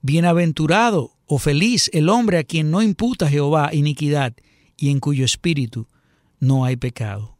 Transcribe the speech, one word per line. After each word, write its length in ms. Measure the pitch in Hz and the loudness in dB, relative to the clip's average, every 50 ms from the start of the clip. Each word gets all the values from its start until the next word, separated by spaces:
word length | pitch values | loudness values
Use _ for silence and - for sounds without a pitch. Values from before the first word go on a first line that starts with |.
Bienaventurado 1120 | - 135 143 165 165 175 170 170 175 165 143 - 156 151 165 208 233 240 214 170 117 - _ _ _ | -2 2 2 4 4 4 4 2 2 0 0 -2 0 0 2 2 2 2 0 0 -2 -4 _ _ _
o 120 | _ 147 135 | _ -4 -2
feliz 500 | - 151 143 143 185 233 247 196 - - - | 0 0 0 2 2 2 2 0 0 0 0
el 160 | 160 151 165 | 0 2 2
hombre 300 | 214 240 240 214 180 170 | 2 2 2 2 0 0
a 40 | 151 | -2
quien 280 | _ - 165 156 151 | _ -4 -2 0 0
no 100 | 160 190 | 0 2
imputa 480 | 220 214 190 - 220 240 254 - 185 147 | 2 0 0 0 -2 -4 -2 0 0 0
Jehová 400 | 143 147 143 143 156 156 147 143 | 2 2 2 2 2 0 0 0
iniquidad 640 | - 151 143 151 147 - 151 147 147 147 139 123 117 _ _ _ _ _ _ _ _ | 0 0 0 0 0 -2 -2 -2 0 0 -2 -4 -6 _ _ _ _ _ _ _ _
y 140 | - 143 139 | -4 -2 0
en 100 | 143 139 | 0 0
cuyo 240 | - 143 147 131 131 | 0 -2 -2 0 0
espíritu 640 | 120 - - - 170 170 143 131 113 - 113 113 _ _ _ _ _ _ _ _ _ _ _ | -2 -2 -2 -2 -2 -2 -2 -4 -6 -6 -10 -12 _ _ _ _ _ _ _ _ _ _ _
no 240 | 135 131 135 135 127 | 0 2 2 2 2
hay 100 | 127 131 | -2 -2
pecado. 560 | 120 - 127 120 - 113 104 98 101 107 107 - _ | -4 -6 -8 -6 -6 -8 -8 -8 -10 -12 -14 -16 _